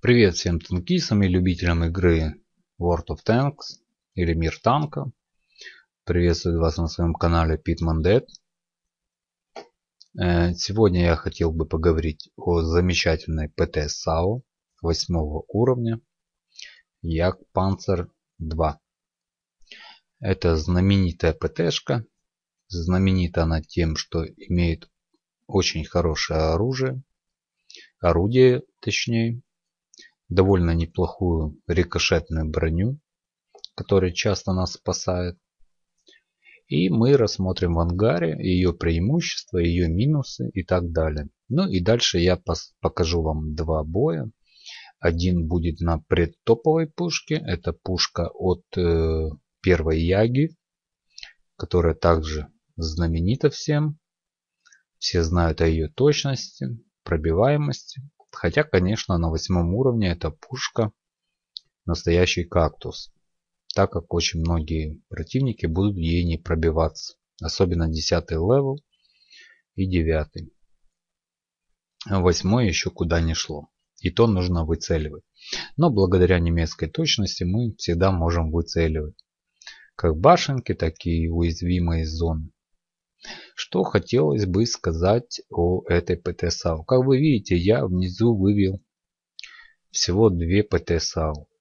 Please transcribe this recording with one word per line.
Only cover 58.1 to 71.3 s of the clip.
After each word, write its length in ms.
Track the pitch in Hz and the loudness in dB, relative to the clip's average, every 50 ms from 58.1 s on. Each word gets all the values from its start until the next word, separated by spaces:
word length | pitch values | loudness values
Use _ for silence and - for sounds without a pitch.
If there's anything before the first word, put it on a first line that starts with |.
| _ _ _ _ | _ _ _ _
Хотя, 340 | - - - 90 82 - 156 | -20 -4 -4 -2 0 0 -2
конечно, 540 | - - 95 92 90 107 110 - - 95 85 | 2 2 2 2 2 0 -2 -2 -2 -2 0
на 140 | 85 82 | 0 0
восьмом 420 | 80 82 - - 95 87 85 85 90 | -2 -4 -2 0 0 0 2 0 0
уровне 380 | 110 131 135 120 113 104 90 | 2 2 2 2 2 0 0
эта 180 | 85 87 - 80 | -2 -2 -4 -8
пушка 600 | 76 _ - - - 127 - - _ - 113 107 - _ _ _ _ _ _ _ _ _ _ _ _ - _ _ _ _ _ | -8 _ -16 -14 -10 -8 -8 -6 _ -2 -2 -2 -2 _ _ _ _ _ _ _ _ _ _ _ _ -20 _ _ _ _ _
настоящий 580 | - 85 - - - 85 85 92 90 - - 87 | -4 -4 -2 0 2 4 4 4 2 2 -2 -4
кактус, 680 | - - 87 82 76 - - - - - - - - _ _ _ _ _ _ _ _ _ _ _ _ - | -2 0 0 0 0 -2 -6 -14 -12 -12 -12 -18 -20 _ _ _ _ _ _ _ _ _ _ _ _ 0
так 180 | - 98 95 - | 0 0 0 0
как 200 | 87 82 _ - | -6 -8 _ -2
очень 280 | 87 82 - - 85 | -2 -2 -2 -2 -2
многие 600 | 80 82 85 82 78 78 80 80 78 76 78 - _ _ | -2 0 0 0 -2 -2 -4 -4 -4 -6 -8 -12 _ _
противники 580 | - - 80 - - 131 139 131 107 - - | -12 -12 -12 -4 -2 -2 -2 -2 -4 -4 -4
будут 300 | 82 80 87 98 104 104 | -4 0 0 0 0 0
ей 280 | 90 82 82 85 87 87 | -2 -2 0 0 0 0
не 140 | 85 82 80 | 0 -2 -4
пробиваться. 800 | - - 85 80 80 82 78 82 80 78 - - - - - _ _ _ _ - | -2 -2 -2 0 2 0 2 2 0 0 -2 -6 -18 -18 -20 _ _ _ _ -12
Особенно 460 | 95 87 - - 101 90 85 82 82 80 | -10 -8 0 0 0 2 2 0 0 0
десятый 480 | 80 78 76 - 92 85 82 - 85 | -2 -2 -2 0 -2 -2 -2 -2 -4
левел 440 | 80 80 98 123 139 139 135 135 147 _ _ _ _ _ _ _ _ _ _ _ - - - _ _ _ _ _ | -2 0 2 2 2 2 -2 -6 -8 _ _ _ _ _ _ _ _ _ _ _ -20 -20 -20 _ _ _ _ _
и 120 | - 95 95 | -4 -4 0
девятый. 640 | 90 87 80 80 80 78 76 - _ 87 80 76 _ _ _ _ _ _ _ _ _ _ _ _ _ _ _ _ | 0 0 2 2 0 0 -2 -4 _ -16 -16 -16 _ _ _ _ _ _ _ _ _ _ _ _ _ _ _ _